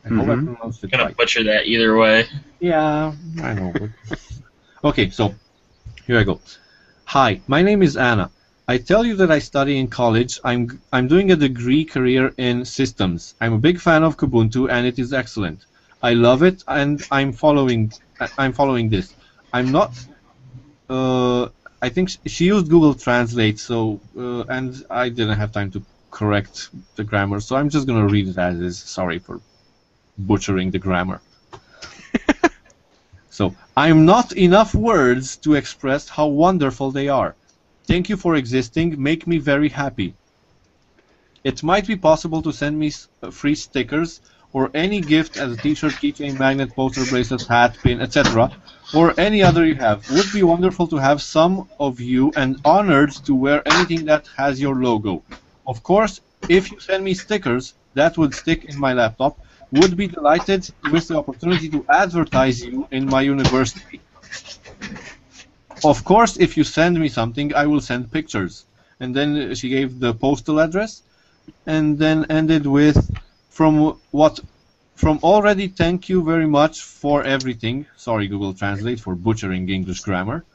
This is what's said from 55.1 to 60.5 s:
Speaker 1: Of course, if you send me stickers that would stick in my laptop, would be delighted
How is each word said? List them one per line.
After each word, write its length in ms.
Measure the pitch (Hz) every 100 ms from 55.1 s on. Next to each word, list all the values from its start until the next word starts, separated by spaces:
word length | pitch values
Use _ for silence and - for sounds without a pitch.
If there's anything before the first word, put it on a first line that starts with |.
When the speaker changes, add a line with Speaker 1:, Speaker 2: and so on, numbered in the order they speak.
| 87 _ - _ _ -
Speaker 1:
Of 160 | 117
course, 360 | - 190 220 - _ _ 185
if 220 | 180 190
you 100 | -
send 240 | - 190
me 100 | 196
stickers 600 | 185 - 208 147 120 - _ _
that 240 | 135 156 165
would 160 | 151
stick 300 | - - 160
in 140 | - 143
my 140 | 135
laptop, 460 | 127 113 113 135 - - _ -
would 240 | 135 190 175
be 120 | 196
delighted 600 | 170 147 165 175